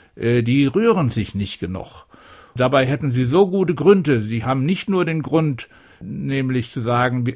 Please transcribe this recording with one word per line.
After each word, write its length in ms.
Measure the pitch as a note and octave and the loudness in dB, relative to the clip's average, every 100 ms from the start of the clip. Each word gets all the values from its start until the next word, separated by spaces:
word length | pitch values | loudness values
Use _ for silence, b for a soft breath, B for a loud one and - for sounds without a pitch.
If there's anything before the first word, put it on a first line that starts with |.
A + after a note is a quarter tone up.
| B - | B -4
äh, 260 | A#2 A#2+ | 0 2
die 260 | A#2 C3+ C#3 | 2 2 2
rühren 420 | D#3+ A3+ F#3+ C3 | 2 2 2 2
sich 260 | A2+ G2+ G2+ | -2 -4 -4
nicht 240 | F#2+ - | -6 -6
genug. 460 | F2 F#2 - - - B B B B B2 | -8 -8 -12 -18 -20 B B B B -2
Dabei 300 | B2+ C#3 C3 | 2 2 2
hätten 260 | C#3+ D3 | -2 -2
sie 140 | B2+ B2 | 0 2
so 240 | E3+ G3 | 2 2
gute 260 | F#3+ F3+ D3 | 2 0 2
Gründe. 440 | E3 G3 D3+ A#2+ | 4 4 4 0
Sie 260 | G#2+ A2+ A#2+ | 0 -4 -2
haben 180 | C3+ | 0
nicht 260 | C#3+ F#3 - | 0 -2 -2
nur 140 | F#3 | -2
den 180 | E3 D#3+ | -2 -4
Grund, 460 | - D#3+ D#3 A#2+ - B B B | 0 0 0 -4 -10 B B B
nämlich 680 | - C3+ C#3 C3+ C3 B2+ A#2+ | -14 -8 -4 -4 -2 -2 -4
zu 100 | C3+ | -6
sagen, 440 | A#2 A#2+ B2 B2 B2 | -2 0 0 0 -4